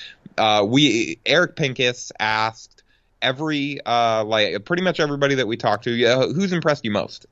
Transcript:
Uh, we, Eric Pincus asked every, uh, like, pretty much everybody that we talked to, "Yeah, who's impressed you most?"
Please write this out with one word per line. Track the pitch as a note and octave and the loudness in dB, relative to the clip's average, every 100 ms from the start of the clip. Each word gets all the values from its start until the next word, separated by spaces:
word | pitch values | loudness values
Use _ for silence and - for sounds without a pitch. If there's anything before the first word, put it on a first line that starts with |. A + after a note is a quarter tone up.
| - - - - | -20 -20 -10 -2
Uh, | A2 G#2+ G2+ | 2 2 2
we, | B2+ D3 A2 D2+ - | 4 4 2 -2 -6
Eric | - C#3+ F3 - | 0 2 0 -2
Pincus | D3 B2+ B2 B2 - - | -4 0 -2 -2 -8 -4
asked | G#2+ A2 A2 A2+ - _ _ _ _ - | -2 0 -2 -4 -16 _ _ _ _ -6
every, | A#2+ C3 D#3 D3 C#3+ C#3 - | -4 -2 -2 -2 -4 -6 -2
uh, | A#2+ A#2 A2 G#2+ | 2 2 2 0
like, | A2 G#2 F#2 - | 2 2 -2 -4
pretty | F3 | -2
much | F#3 E3+ | 0 0
everybody | D3+ C#3+ C#3 C#3 | 0 0 0 2
that | A2+ | -2
we | A#2 | -2
talked | A#2 G#2 | 0 0
to, | - | -2
"Yeah, | A#2+ A#2 B2+ B2 | 0 2 4 2
who's | C#3 G3 | 0 -2
impressed | F3+ D#3+ D3 | 0 0 0
you | A2+ | 0
most?" | G#2 C2+ - - | -2 -4 -8 -10